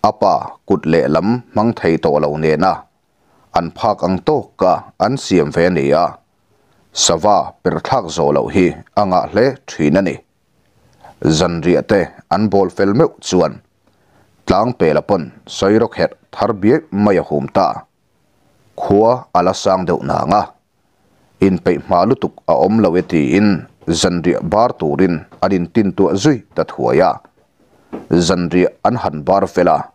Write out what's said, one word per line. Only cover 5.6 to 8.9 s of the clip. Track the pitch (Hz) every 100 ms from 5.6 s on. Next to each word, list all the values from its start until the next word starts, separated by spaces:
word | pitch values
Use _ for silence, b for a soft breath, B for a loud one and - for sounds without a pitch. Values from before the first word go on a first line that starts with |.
| 87
ne | 87 69 73
a. | 87 - _ _ _ _ _ _ _
Sawa | - - 85 104 98 71 -
per | - 80 -
thak | 131 87 78
zo | 73 73
lo | 65
hi | 85 90 - -